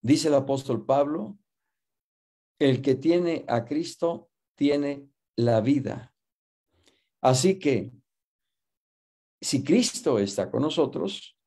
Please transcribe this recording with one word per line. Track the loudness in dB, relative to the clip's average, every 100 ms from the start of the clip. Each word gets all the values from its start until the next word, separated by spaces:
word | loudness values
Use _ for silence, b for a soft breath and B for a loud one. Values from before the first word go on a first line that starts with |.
Dice | 2 2 4
el |
apóstol | 2 2 -4 -2 -4 0
Pablo, | 0 2 -2 -8 -14 _ _ _ _ _ _ _ _ _ _ _ _
"El | 2 2
que | 0 0
tiene | 2 2 0 -4 -2
a | -4
Cristo | -2 -6 -6 -4 -4 -4 _ _ _ _
tiene | 0 0 -2 -6 -14 _ _ -2
la | 2 2
vida". | 2 0 -2 -10 -14 _ _ _ _ _ _ _ _ _ _ _
Así | 2 4 2 0
que, | 0 0 -4 -16 _ _ _ _ _ _ _ _ _ _ _ _ _ _
si | -4 -4
Cristo | 2 2 2 -2 0 0
está | 0 -2 -4
con | -2
nosotros | -2 0 -2 -2 -6 -8 -16 _